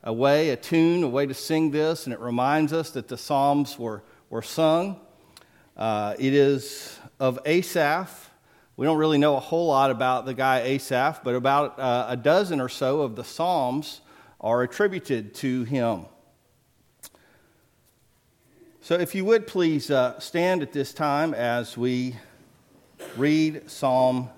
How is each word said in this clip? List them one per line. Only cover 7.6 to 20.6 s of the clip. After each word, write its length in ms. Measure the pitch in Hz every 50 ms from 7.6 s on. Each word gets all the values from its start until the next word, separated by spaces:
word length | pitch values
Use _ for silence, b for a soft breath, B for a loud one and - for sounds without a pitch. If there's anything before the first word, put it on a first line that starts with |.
| 185 - - 180 151 143 156 175 190 - - - - - _ _ b b b b b b b
We 100 | - 127
don't 120 | 151 160
really 200 | 156 156 156 156
know 200 | 143 143 151 143
a 40 | 135
whole 260 | - - 165 165 170
lot 240 | 165 143 135 139 135
about 340 | 131 113 131 127 127 123 113
the 80 | 131 131
guy 280 | 117 131 131 131 127
Asaph, 600 | 117 127 139 139 - - 135 123 131 151 156 - -
but 120 | 127 120
about, 440 | 127 120 135 139 143 147 139 - -
uh, 280 | 131 127 120 123 123 113
a 80 | 127
dozen 420 | 123 113 143 160 190 208 180 170 143
or 60 | 127
so 340 | 127 - - 139 127 135 156
of 140 | 147 127 110
the 80 | 104 117
Psalms 800 | - - - 165 180 180 156 135 123 127 151 151 - - - B B B B B B B B
are 200 | - 107 117 123
attributed 760 | 127 123 - - 208 202 185 180 - - 139 117 110 101 -
to 280 | - - 135 127 127 120
him. 400 | 110 139 131 120 117 110 90 80 - - _ _ _ _ _ _ _ _ _ _ _ _ _ _ _ _ _ - - b b b b b b b b b b b b b b _ _ _ _ _ _ _ _ _ _ _ _ _ _ _ _ - - _ _
So 140 | - - 170
if 200 | 175 175 175 -
you 80 | 190 185
would 220 | 202 226 226 214
please, 420 | 220 - 190 175 160 156 147 - -
uh, 300 | 143 131 127 123 120 -
stand 420 | - - - 175 175 185 185 175